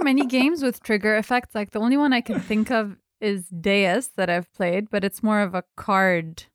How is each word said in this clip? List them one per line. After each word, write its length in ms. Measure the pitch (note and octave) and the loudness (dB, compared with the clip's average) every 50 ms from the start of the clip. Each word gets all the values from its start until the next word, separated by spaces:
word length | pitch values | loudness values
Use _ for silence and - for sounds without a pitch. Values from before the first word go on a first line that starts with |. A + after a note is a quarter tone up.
| F4 | 2
many 240 | C#4 C4 C#4 C#4+ | 4 4 4 2
games 360 | B3 B3+ B3+ B3+ D4 F4 D#4+ C4+ | 2 2 2 2 2 2 0 0
with 200 | B3 A#3 - - | -2 -2 -4 -2
trigger 340 | - A3 G3+ F#3 G#3+ G#3+ | -2 -2 0 2 2 2
effects? 380 | G#3+ G#3+ - B3 B3 A#3+ - - | 0 0 0 -2 -2 -2 -4 -6
Like, 160 | G#3+ G#3 - | -8 -8 -6
the 80 | - G#3+ | -4 -2
only 160 | A3 A#3+ C4 | 0 2 2
one 160 | C#4+ D4 C#4+ C4 | 4 4 2 2
I 80 | A#3 | 0
can 180 | B3 - G#3+ - | 0 -2 -4 -6
think 320 | - - A3 G#3+ A3 - | -4 -2 -2 -2 0 0
of 260 | B3+ A3+ G#3+ G3+ F#3 - _ _ _ _ | 0 -2 -2 -4 -8 -14 _ _ _ _
is 280 | A3 G#3 G3+ F#3+ F3+ - | -4 -2 -2 -4 -6 -10
Deus 600 | F#3 E3+ D#3+ G3 G3 G3+ G3 F3+ F3+ A#3+ C4+ - - | -12 -4 -2 2 2 4 4 2 2 0 -2 -4 -4
that 120 | - F#3 F3 | -4 -2 0
I've 240 | F3 F3 F3 - _ | 0 -2 -4 -6 _
played, 380 | - F#3+ F3 F3 F#3+ G#3+ - | -4 -2 0 0 -2 -2 -4
but 120 | - G3+ F#3+ | -4 -2 -2
it's 200 | G3 - - - | -4 -4 -2 -2
more 180 | G#3+ G#3+ G#3 | 0 2 2
of 140 | G#3 F3+ F#3 | 0 0 -2
a 100 | F3+ - _ _ | -6 -8 _ _
card 680 | - - - G3 F#3+ F#3+ F#3+ F3+ E3+ E3 D#3+ E3 - - - _ | -10 -4 -2 0 2 2 2 2 0 -2 -6 -12 -16 -18 -20 _